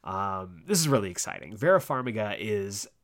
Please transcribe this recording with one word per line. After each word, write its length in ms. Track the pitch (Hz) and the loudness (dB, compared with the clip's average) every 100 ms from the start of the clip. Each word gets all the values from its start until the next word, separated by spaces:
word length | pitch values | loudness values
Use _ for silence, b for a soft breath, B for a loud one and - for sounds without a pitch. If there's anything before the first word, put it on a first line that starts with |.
Um, 600 | - 95 98 95 92 85 120 | -6 -2 -2 -2 -6 -10 0
this 120 | 196 | 2
is 100 | 156 | 4
really 220 | 131 98 | 4 2
exciting. 440 | 87 - - 76 | -4 -6 -8 -10
Vera 260 | 104 147 190 | 0 4 4
Farmiga 560 | - 135 127 110 104 101 | 4 -2 -2 -2 -2 -2
is 500 | 107 104 98 101 - _ | -2 -2 -2 -6 -10 _